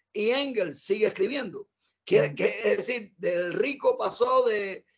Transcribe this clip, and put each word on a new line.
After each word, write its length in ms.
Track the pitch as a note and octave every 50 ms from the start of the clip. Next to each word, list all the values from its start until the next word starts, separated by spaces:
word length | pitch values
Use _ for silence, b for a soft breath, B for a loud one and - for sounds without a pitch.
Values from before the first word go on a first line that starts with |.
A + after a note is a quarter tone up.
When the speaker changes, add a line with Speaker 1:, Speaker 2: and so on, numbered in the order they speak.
| _ _ _
Speaker 1:
y 180 | G#3 G#3 A3
Engels 520 | B3 C4+ C#4+ C#4 B3+ G#3 F#3 E3 C#3 - -
sigue 240 | - G3 G#3+ G#3+
escribiendo. 600 | G#3 - - F#3+ G#3 C4+ C#4+ B3 G3 D3 - - - _ _ _ _ _ _ _
Quiere, 260 | - F3+ - D#3 D3
Speaker 2:
Mm. 40 | D3
Speaker 1:
que, 100 | - F#3
es 320 | G#3 G#3 G3+ A3+ G#3 - -
decir, 360 | - - B3+ A#3+ G#3 F#3 _
del 380 | _ F3 F3 F3+ F3 F3+ F3 E3
rico 420 | F#3+ A3 C#4 C#4 - - B3+ B3
pasó 480 | B3+ G#3+ G3 F#3 - A#3+ B3 C4 C4 B3
de, 380 | A#3 G#3+ G#3 G3+ G3 F#3+ - - _ _